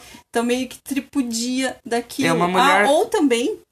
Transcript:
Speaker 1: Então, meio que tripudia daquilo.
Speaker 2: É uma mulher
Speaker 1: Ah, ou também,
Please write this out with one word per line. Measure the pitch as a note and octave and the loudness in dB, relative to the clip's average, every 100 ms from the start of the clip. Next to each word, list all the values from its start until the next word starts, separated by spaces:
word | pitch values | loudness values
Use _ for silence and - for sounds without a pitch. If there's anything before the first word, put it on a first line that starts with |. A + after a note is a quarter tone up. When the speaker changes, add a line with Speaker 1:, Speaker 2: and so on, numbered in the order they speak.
| - - _ | -14 -20 _
Speaker 1:
Então, | A#3+ | -4
meio | A#3 B3 B3 | -2 -2 -4
que | - | -10
tripudia | - C4+ - C#4+ A#3+ A3+ A#3+ B3+ C4 - - | -8 -6 -4 -4 -4 -4 -4 -2 -4 -6 -6
daquilo. | A#3 A#3+ - C4 | -6 -4 -2 0
Speaker 2:
É | |
uma | - F3 | 2 2
mulher | F#3 C#4 G3 A#3 | 2 4 4 4
Speaker 1:
Ah, | |
ou | D4+ A4+ | 2 2
também, | A4 D4 A#3 C4+ G#4 - | 2 2 2 0 -6 -12